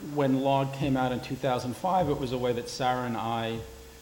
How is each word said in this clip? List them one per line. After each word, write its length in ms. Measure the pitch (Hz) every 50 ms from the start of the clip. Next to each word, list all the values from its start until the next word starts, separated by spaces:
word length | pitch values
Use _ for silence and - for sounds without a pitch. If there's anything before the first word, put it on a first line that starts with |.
| - 147 143
when 280 | 147 143 135 131 135
log 320 | 135 135 139 135 139 135 135
came 240 | - 139 143 131 131
out 140 | 127 127
in 80 | 123 120
two 160 | - - 139
thousand 400 | 120 - 139 131 - 131 131 113
five, 340 | - - 190 180 190 180 143
it 100 | 147 143
was 120 | 143 123 123
a 40 | 127
way 160 | 123 123 123
that 160 | 117 117 -
Sarah 360 | - - 135 127 127 127 123
and 120 | 123 117 110
I 420 | 101 117 117 113 113 113 113 113 110 - - - - - - -